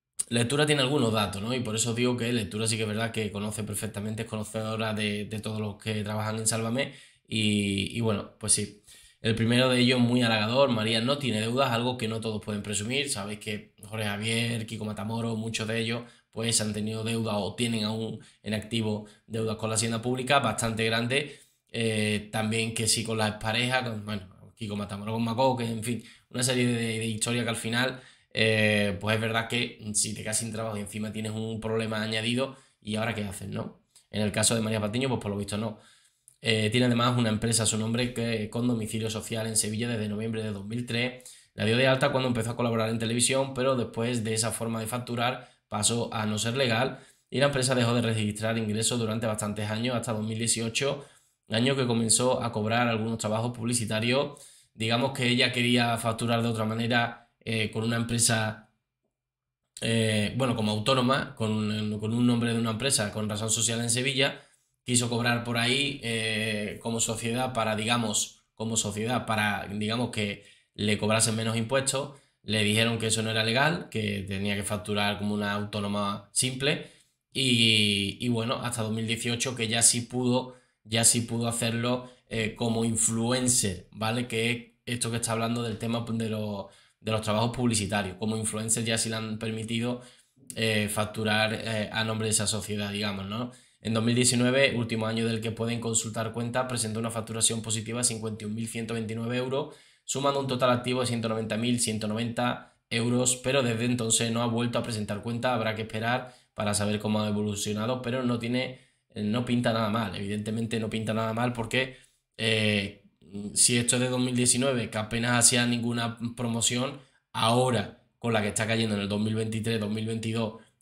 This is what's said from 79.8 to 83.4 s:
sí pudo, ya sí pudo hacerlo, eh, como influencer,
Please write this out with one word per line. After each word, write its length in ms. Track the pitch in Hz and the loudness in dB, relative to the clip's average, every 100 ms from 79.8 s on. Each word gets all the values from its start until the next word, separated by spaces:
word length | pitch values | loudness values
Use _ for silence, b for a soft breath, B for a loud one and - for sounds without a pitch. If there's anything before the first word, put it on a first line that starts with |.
sí 200 | 113 120 | 4 4
pudo, 540 | 120 123 123 123 127 B B B | 0 0 2 2 0 B B B
ya 200 | 107 113 | -2 2
sí 180 | 117 117 | 4 4
pudo 240 | 113 113 117 | 0 -2 -2
hacerlo, 640 | 113 117 117 120 123 B B - | -2 -2 0 -2 -2 B B -8
eh, 260 | 113 110 110 | -4 -2 -2
como 280 | 120 113 | 0 0
influencer, 1040 | 117 107 - 113 117 127 | 0 2 0 2 2 2